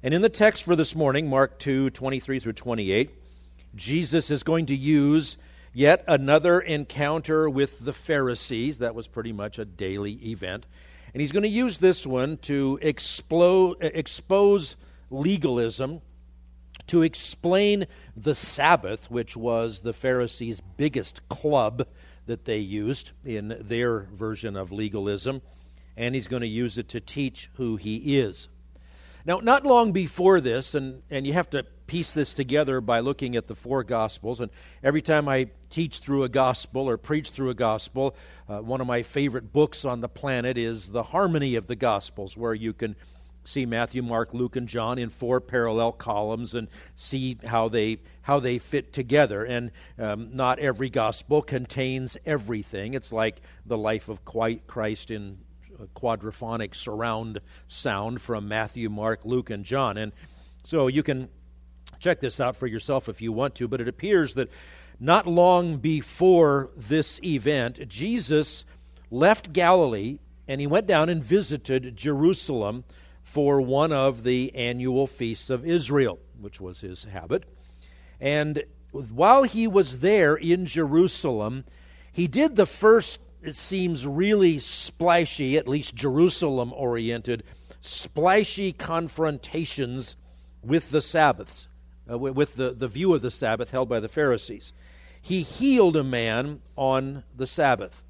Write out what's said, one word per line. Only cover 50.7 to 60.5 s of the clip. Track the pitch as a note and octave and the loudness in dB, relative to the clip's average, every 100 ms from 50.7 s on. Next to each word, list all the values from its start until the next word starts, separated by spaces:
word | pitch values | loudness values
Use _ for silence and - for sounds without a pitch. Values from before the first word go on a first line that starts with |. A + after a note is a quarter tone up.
| G#2+ C3 | -2 -4
Gospel | C3 A2 A2 - D3+ | -2 -2 -4 0 0
contains | D3+ C3 B2 - C3 C3 B2+ - - | 0 -6 -6 -4 -4 -4 -8 -12 -6
everything. | D3+ G#2 A2+ G2+ G2+ G#2 | -6 -4 -8 -8 -8 -6
It's | C3+ - | -8 -6
like | A2 A2 - - - - | -2 -2 -4 -20 -20 -8
the | A2+ | -4
life | G#2+ A2 - | -2 -2 -6
of | G#2+ | -14
Qui-, | - A2+ A2+ A2+ - | -10 -4 -2 -4 -10
Christ | - G#2+ A2 - | -6 -6 -6 -10
in | A2 G2+ F#2+ - - - - G2+ - | -12 -12 -16 -20 -20 -20 -20 -20 -6
quadraphonic | B2 A2 G#2+ G#2+ A2+ A2+ G#2 - | -4 -4 -6 -10 -8 -6 -8 -10
surround | - G#2+ A#2 A2 A2+ G#2 - - - | -10 -6 -4 -4 -6 -12 -14 -20 -20
sound | - C#3 G2+ G#2+ B2 | -8 -4 -2 -4 -8
from | - A2+ G2+ | -6 -8 -4
Matthew, | G#2+ A2 - A2+ | -4 -4 -6 -8
Mark, | G#2 A2 A2 | -4 -2 -4
Luke, | A2 B2 A#2 | -2 -4 -4
and | G#2 | -10
John. | G2 C3+ C3 G#2 | -4 -2 -2 -2
And | G#2+ - - - - | -8 -10 -20 -20 -20